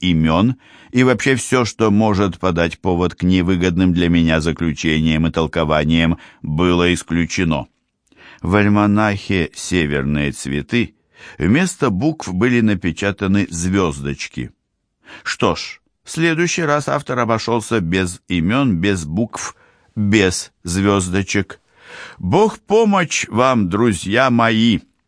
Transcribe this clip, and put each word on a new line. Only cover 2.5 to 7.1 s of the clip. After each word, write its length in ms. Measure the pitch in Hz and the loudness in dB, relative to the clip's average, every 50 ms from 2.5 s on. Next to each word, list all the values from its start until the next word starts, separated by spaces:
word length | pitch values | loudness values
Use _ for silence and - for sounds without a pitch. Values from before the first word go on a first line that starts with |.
| 85 82 85 82 - - | 0 0 0 -2 -2 -4
повод 340 | - 98 90 85 90 85 - | -4 -2 0 0 0 -2 -2
к 80 | - - | -2 0
невыгодным 720 | 92 92 92 87 87 95 87 90 92 85 90 95 90 85 | 2 2 2 2 2 0 2 0 0 2 2 2 2 2
для 160 | 85 87 85 | 2 2 2
меня 320 | 85 85 82 82 80 80 | 4 4 4 2 2 2
заключениям 840 | 76 82 78 - 85 82 73 - - 80 78 78 78 80 78 78 82 | 0 -2 -2 -2 -2 -4 -4 -2 -2 -2 0 0 2 2 2 0 0
и 40 | 82 | 0
толкованиям, 880 | 80 85 82 73 - 85 80 76 78 76 76 76 82 82 82 82 82 - - - - _ | 0 -2 -2 -2 -2 -2 0 0 0 0 2 2 2 2 2 0 0 -2 -6 -16 -20 _
было 520 | - 76 76 78 90 90 87 87 87 87 87 | -8 -6 -2 0 2 2 2 2 2 2 0
исключено». 720 | 82 - - | -2 -4 -4